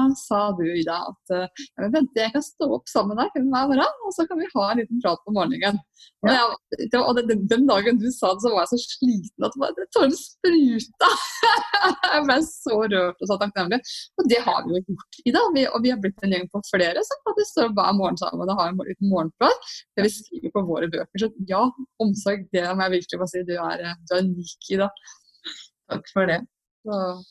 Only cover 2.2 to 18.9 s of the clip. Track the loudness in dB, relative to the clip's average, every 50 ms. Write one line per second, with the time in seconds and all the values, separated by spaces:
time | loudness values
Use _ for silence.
2.2 | -2 0 -2 -4 -4 -6 -6 -4 -2 -2 -2 -4 -4 -2 0 0 0 0 0 -2
3.2 | -2 -2 -2 -2 0 0 0 0 2 2 2 2 2 0 -2 -4 -8 -6 -2 -2
4.2 | -2 -2 -2 -6 -4 -2 -2 -2 0 0 0 -2 -2 -2 -4 -2 0 0 -2 -2
5.2 | -4 -2 -2 0 0 0 -2 0 0 0 0 -2 -4 _ _ -20 -20 -20 _ -2
6.2 | 2 2 4 4 4 2 0 -4 _ -10 -8 -6 -4 0 0 2 2 2 2 2
7.2 | 2 2 0 2 2 2 4 4 6 6 4 4 4 4 2 2 2 0 -2 0
8.2 | 0 0 0 2 0 0 2 2 0 0 0 -4 -4 -4 -4 0 2 2 2 0
9.2 | -2 -8 _ -4 -4 -4 -2 -2 -4 -4 -4 -6 -6 0 2 4 4 4 2 0
10.2 | -6 -14 -8 _ 2 4 6 6 6 6 4 0 -4 -6 _ 2 2 2 2 2
11.2 | -2 -8 -4 2 2 4 4 2 0 0 0 2 2 2 2 2 0 2 2 2
12.2 | 2 4 2 2 2 -2 -4 -8 -4 -2 0 0 2 2 2 2 2 0 -2 -4
13.2 | -2 -2 0 0 -2 -2 -2 -2 -2 0 0 -2 -2 -6 -14 -14 -14 -10 -4 0
14.2 | 2 4 4 2 2 0 -2 -2 -2 -2 -4 -4 -4 -4 -10 -10 -10 _ -12 -4
15.2 | -2 2 2 4 2 4 2 2 2 2 0 0 0 0 0 0 -2 -4 -4 -2
16.2 | -2 0 0 0 -2 -4 -8 -8 -6 -2 0 2 2 2 0 -2 -2 -4 -6 -6
17.2 | -4 -4 -2 -2 -2 -2 0 0 0 2 2 0 2 2 2 2 0 0 -2 -2
18.2 | -4 -6 -6 -4 -4 -4 -2 -2 -2 -2 -2 -6 -6 -8